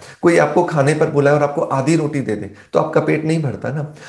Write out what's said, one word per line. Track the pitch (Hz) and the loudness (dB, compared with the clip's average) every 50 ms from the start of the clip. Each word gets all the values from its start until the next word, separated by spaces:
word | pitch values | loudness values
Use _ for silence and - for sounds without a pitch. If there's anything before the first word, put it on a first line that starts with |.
| - - - _ - | -20 -20 -16 _ 2
कोई | 170 170 - | 2 4 4
आपको | 151 147 - - 175 | 2 4 2 0 0
खाने | 170 165 151 135 139 156 | 2 0 0 2 2 2
पर | 151 160 147 | 2 0 0
बुलाए | 139 143 139 143 147 | 2 2 4 4 4
और | 151 147 | 4 2
आपको | 143 - 156 | 0 -2 -4
आधी | - - 131 135 127 147 165 | -4 -2 -2 -2 0 0 0
रोटी | 165 156 147 156 143 | 0 0 -2 -4 -4
दे | 123 104 107 | -4 -4 -6
दे, | 104 104 95 - - - _ - | -6 -8 -12 -16 -20 -20 _ -2
तो | - | -2
आपका | - - - 151 | 0 2 0 -2
पेट | 147 160 156 156 160 | 0 0 -2 -2 -2
नहीं | 156 160 165 151 | -2 -2 -2 -2
भरता | 131 104 95 - 117 | -4 -6 -6 -8 -8
ना। | 135 156 143 - - - - | -6 -6 -8 -10 -12 -18 -20